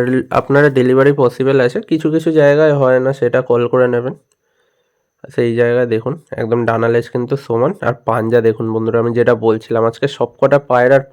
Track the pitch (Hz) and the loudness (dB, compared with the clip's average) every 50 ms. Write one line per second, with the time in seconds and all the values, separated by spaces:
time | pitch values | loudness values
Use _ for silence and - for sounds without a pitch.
0 | 123 123 131 131 - - - - - - 135 139 147 147 135 131 127 127 127 131 | 0 0 -2 -2 -4 -2 -4 -4 -2 0 2 2 2 2 2 2 0 2 2 4
1 | 135 143 139 139 135 123 120 - 135 135 139 135 123 123 - 214 226 - 160 156 | 4 2 2 2 0 -2 0 -2 -2 0 0 2 0 0 -2 -4 -6 -4 -4 -2
2 | 156 160 151 160 160 170 160 156 143 143 143 147 156 156 147 143 135 127 127 127 | -2 -2 -4 -2 -2 0 2 4 4 4 4 4 2 2 2 2 2 2 2 2
3 | 127 135 139 - - 120 117 127 123 - 120 120 120 120 - 127 127 123 123 120 | 0 -2 -2 -2 -2 -2 0 -2 0 0 0 0 0 0 2 2 2 2 0 -2
4 | 120 131 - - _ _ _ _ _ _ _ _ _ _ _ _ _ _ _ _ | -4 -6 -10 -12 _ _ _ _ _ _ _ _ _ _ _ _ _ _ _ _
5 | _ _ _ _ _ - - - 123 120 113 117 120 120 120 123 123 120 113 110 | _ _ _ _ _ -12 -4 -2 -2 -2 0 0 0 0 2 0 0 0 -2 -4
6 | 113 127 143 160 _ - - - 120 110 117 120 117 113 113 113 117 117 117 120 | -4 -4 -8 -10 _ -14 -10 -8 -4 -2 -2 -2 -2 -2 -2 0 0 0 0 0
7 | 117 - - 127 123 120 143 135 - - 117 113 123 156 196 - - 117 120 - | -2 -4 -6 -6 -6 -4 -6 -6 -6 -4 -2 -2 0 -2 -2 -4 -4 -6 -6 -6
8 | - - 113 117 110 113 117 120 113 113 107 - 117 113 110 110 110 113 113 117 | -4 -4 -2 -2 -2 0 0 2 2 2 0 0 -4 -4 -4 -4 -4 -2 -2 0
9 | 113 120 117 120 120 120 123 110 107 113 110 110 - - 117 113 113 113 113 - | 0 0 0 0 2 2 2 2 2 0 0 0 -2 -4 -2 0 0 -2 -2 -4
10 | - 139 - - 123 - _ - - 135 139 143 139 - 131 123 123 127 139 135 | -6 -6 -4 -4 -6 -6 _ -2 0 2 2 2 0 0 0 2 2 4 4 2
11 | 135 - | 0 -2